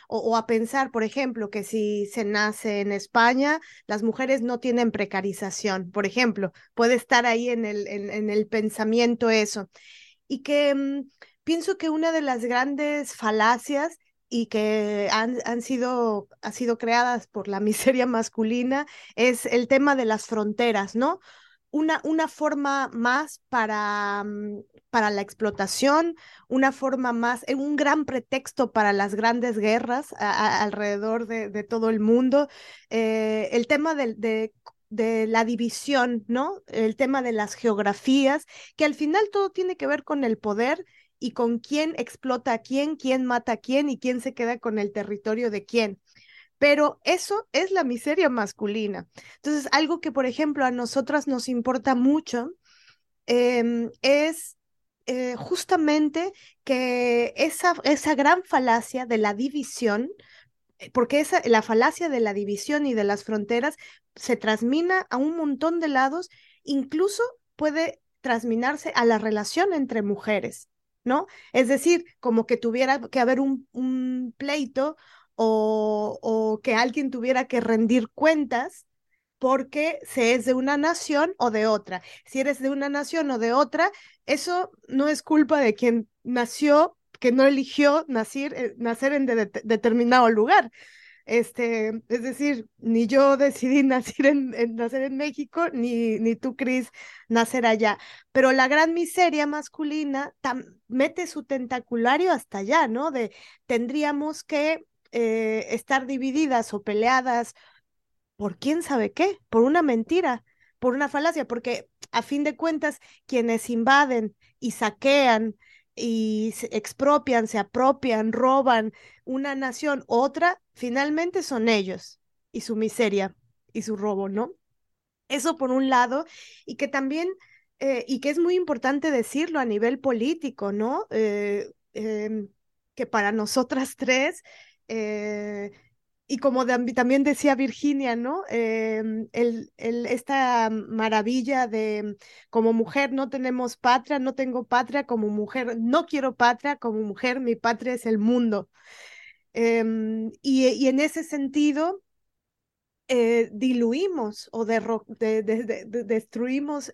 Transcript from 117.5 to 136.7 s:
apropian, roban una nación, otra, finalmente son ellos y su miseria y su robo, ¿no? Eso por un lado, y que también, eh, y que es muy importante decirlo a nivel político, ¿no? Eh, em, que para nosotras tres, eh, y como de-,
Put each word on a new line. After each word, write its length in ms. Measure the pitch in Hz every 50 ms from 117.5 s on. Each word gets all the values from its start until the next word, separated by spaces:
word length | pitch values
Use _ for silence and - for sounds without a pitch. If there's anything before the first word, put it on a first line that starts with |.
| - 220
apropian, 720 | 196 - _ 247 254 262 277 269 - 262 226 214 220 226
roban 640 | 220 - 254 262 262 269 269 262 240 226 214 220 - - - - - _ _
una 300 | - 262 262 269 285 269
nación, 480 | 269 269 262 247 - - 302 285 269 175 -
otra, 540 | 220 233 262 277 269 320 339 349 370 - _ _ _
finalmente 680 | - - 247 233 262 277 294 302 311 339 349 359 381
son 260 | 330 - 277 233 220 233
ellos 540 | 226 208 190 185 180 190 - - - _ _ _ _ _ _ _
y 100 | _ 233
su 140 | - - 233
miseria 600 | 214 220 220 - - 240 214 196 202 190 190 - _ _ _ _ _ _ _ _
y 80 | 226
su 140 | 208 220 220 196
robo, 320 | 196 214 202 190 196 196
¿no? 240 | 196 208 233 311 381 _ _ _ _ _ _ _ _ _ _ _ _ _ _ _
Eso 300 | 262 285 233 330 330 330
por 140 | 269 254
un 180 | 254 262 269 262
lado, 360 | 262 247 247 240 247 285 330 330 - - - - - - _
y 100 | - 240
que 120 | - 285 277
también, 400 | 277 277 269 269 285 311 339 370 381 381 _ _ _ _ _ _ _ _
eh, 260 | - 269 269 247 - -
y 120 | 269 254
que 100 | 269 285
es 80 | 294 320
muy 180 | 339 349 359
importante 540 | 370 359 320 294 233 - 262 269 285 269 320
decirlo 500 | 294 247 220 - - 269 320 349 320 294
a 60 | 262
nivel 340 | 240 214 208 220 233 269 269
político, 720 | - 269 233 226 226 277 339 339 - 269 - - 202 202
¿no? 360 | 202 202 214 233 269 339 440 -
Eh, 640 | - 220 220 214 202 208 208 208 202 202 - - - _ _ _ _
em, 560 | - 214 220 220 208 214 214 220 220 202 202 _ _ _ _ _ _ _ _ _
que 140 | - 254 247
para 240 | - 220 202 202
nosotras 640 | 208 220 214 214 - 269 254 247 294 262 262 262 -
tres, 480 | - 269 233 254 254 269 311 370 - _ - - - - _ _ _ _ _
eh, 840 | 220 226 214 214 214 208 208 208 208 208 208 208 208 202 202 208 202 - _ _ _ _ _ _ _ _ _ _
y 100 | 277 240
como 260 | - 277 247 262 262
de-, 280 | 240